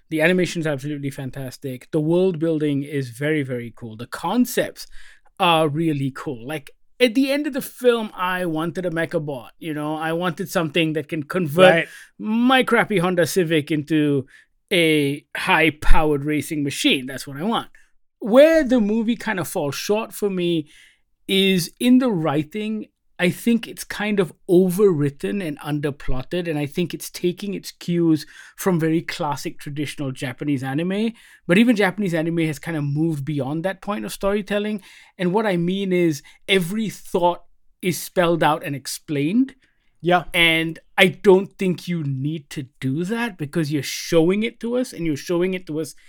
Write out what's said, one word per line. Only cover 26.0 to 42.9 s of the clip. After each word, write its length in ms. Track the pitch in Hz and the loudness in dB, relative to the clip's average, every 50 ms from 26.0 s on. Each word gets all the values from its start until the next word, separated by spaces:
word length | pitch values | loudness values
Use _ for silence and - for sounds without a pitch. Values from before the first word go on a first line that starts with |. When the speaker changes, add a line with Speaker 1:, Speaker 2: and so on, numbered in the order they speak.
| - - 147 156 - - - 180 175 170 | -2 0 0 0 0 -4 -4 -4 -2 -2
Speaker 1:
and 80 | 156 147 | -2 -4
I 80 | 147 | -4
think 260 | 139 - - 180 - - | -4 -2 -2 -2 -2 -4
it's 160 | 156 - - | -8 -12 -14
taking 460 | - - - 180 170 - 208 202 190 | -10 -2 -2 -2 -2 -2 -6 -8 -8
its 160 | 175 - - | -8 -10 -12
cues 560 | - _ - - 175 170 170 165 156 151 - - - - - - - - | -16 _ -6 -2 0 2 4 4 2 2 0 -6 -16 -20 -20 -20 -16 -4
from 200 | - 196 180 160 | -2 0 0 2
very 220 | 160 160 160 170 | 2 0 0 0
classic 580 | 170 - - - 170 147 143 139 - 170 - - | -2 -4 -6 -6 -4 -4 -4 -4 -6 -8 -10 -10
traditional 540 | - 151 143 147 147 127 - - 147 135 131 | -12 -10 -8 -6 -6 -8 -6 -6 -6 -6 -6
Japanese 500 | - 151 127 123 - 156 147 143 127 135 | -6 -8 -8 -8 -6 -4 -2 -2 -2 -2
anime. 500 | 135 135 151 170 185 190 208 220 233 226 - - - - _ _ | -4 -4 -2 -2 -2 -2 0 -2 -2 -4 -6 -16 -20 -20 _ _
But 100 | - 175 | 2 4
even 200 | 196 240 247 240 | 6 6 6 4
Japanese 360 | 196 208 185 - 208 208 180 165 | 4 2 0 0 0 -2 -2 0
anime 280 | 170 160 170 165 170 | 0 0 0 0 0
has 180 | 160 156 147 143 | 0 0 -2 -6
kind 180 | - 170 165 | -8 -6 -4
of 80 | 151 147 | -4 -2
moved 400 | 143 143 151 160 165 160 143 135 | -2 0 0 0 0 -2 -2 -4
beyond 400 | 147 151 143 123 131 151 165 165 | -4 -4 -4 -2 -2 -4 -4 -4
that 160 | 190 190 190 | -4 -6 -6
point 240 | - 202 208 214 214 | -8 -6 -6 -6 -6
of 80 | 202 - | -8 -8
storytelling. 720 | - - 196 202 214 196 - 202 208 208 214 214 202 - - - - - - _ | -4 -2 0 0 0 -2 -2 -4 -2 -2 -2 -4 -6 -8 -12 -20 -20 -20 -20 _
And 160 | - 185 180 175 | -4 -2 0 2
what 140 | 220 220 | 2 2
I 100 | 214 180 | 2 0
mean 380 | 175 170 175 190 196 196 190 180 | 0 0 0 -2 -2 -2 0 2
is 280 | 180 175 165 151 143 - - - _ - | 2 2 2 0 -2 -8 -16 -20 _ -2
every 440 | - 202 190 175 160 202 220 220 185 | 2 2 2 2 0 -2 -4 -4 -6
thought 540 | - - - - - 190 170 175 170 - - - _ _ _ _ _ _ | -6 -10 -14 -6 -2 0 2 2 0 0 -8 -18 _ _ _ _ _ _
is 180 | - 180 160 - | -4 -4 -4 -4
spelled 440 | - - - 190 175 165 175 160 165 | -8 -4 -2 0 2 2 2 2 2
out 200 | 151 156 160 - | 2 2 0 -2
and 140 | 160 139 | -6 -8
explained. 800 | 135 - - - - - - 151 139 143 156 196 247 269 262 - _ _ _ _ _ _ _ _ _ - | -8 -8 -10 -12 -12 -8 -6 -4 -2 -2 0 2 0 0 0 -2 _ _ _ _ _ _ _ _ _ 0
Speaker 2:
Yeah. 220 | 170 175 180 151 - - | 2 2 2 2 0 0
Speaker 1:
And 440 | 175 170 165 160 165 165 165 160 - - _ _ - | 2 4 4 4 2 0 -2 -6 -10 -14 _ _ 4
I 80 | 196 185 | 4 4
don't 420 | 139 - - 202 185 190 202 - - - | 4 2 4 6 6 6 4 -2 -6 -4
think 300 | 202 185 170 - - 175 | -2 -2 -2 -4 -4 -6
you 140 | 175 165 151 | -6 -4 -4
need 460 | 139 135 127 135 147 160 165 143 _ | -4 -4 -4 -4 -4 -6 -6 -10 _
to 140 | - 156 135 - _ _ | -12 -12 -12 -12 _ _
do 220 | - 131 | -6 -4